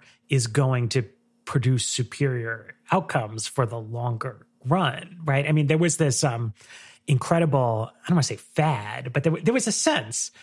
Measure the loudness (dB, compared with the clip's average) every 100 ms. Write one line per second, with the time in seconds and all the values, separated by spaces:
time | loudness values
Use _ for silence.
0 | -14 _ -2 0 0 0 2 2 0 0
1 | -2 _ _ _ -4 0 2 2 0 -4
2 | -4 -2 -2 -2 -6 -8 -12 -14 -2 -2
3 | 0 -2 -2 -6 -6 -2 -2 -2 -8 -6
4 | -4 -4 -6 -12 -20 _ 0 2 2 -2
5 | -12 -8 -2 0 2 2 4 4 2 2
6 | 0 2 0 -2 -6 -8 -18 -20 -20 -12
7 | 0 0 2 2 4 4 2 0 -2 -6
8 | 0 2 2 -4 -6 0 0 0 -4 -8
9 | -4 0 0 0 2 0 0 0 0 0
10 | -2 -8 -8 -12